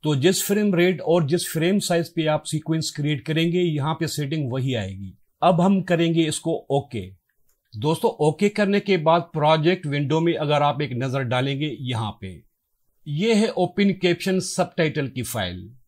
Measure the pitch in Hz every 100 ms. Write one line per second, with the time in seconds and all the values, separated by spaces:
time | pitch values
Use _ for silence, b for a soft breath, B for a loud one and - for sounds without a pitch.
0 | 151 143 151 190 - 202 208 175 180 180
1 | - 175 147 170 - 160 165 202 - 170
2 | 165 - 156 151 - 156 151 160 156 -
3 | 147 147 - 156 165 180 180 147 143 156
4 | 160 - 143 156 135 131 131 120 95 98
5 | 98 - _ _ 165 175 180 196 175 170
6 | 170 165 160 - 165 160 - 139 - 113
7 | 92 95 _ _ _ _ _ 107 143 160
8 | - - 151 151 208 208 202 202 202 185
9 | 156 170 170 160 151 160 156 185 151 143
10 | 143 156 165 165 147 147 143 135 151 123
11 | 131 131 127 127 135 139 151 139 127 113
12 | 110 101 95 87 _ _ _ _ _ _
13 | - 147 214 220 220 - 180 190 202 185
14 | 180 170 190 190 180 - 170 - 160 151
15 | 139 127 117 113 90 90 95 -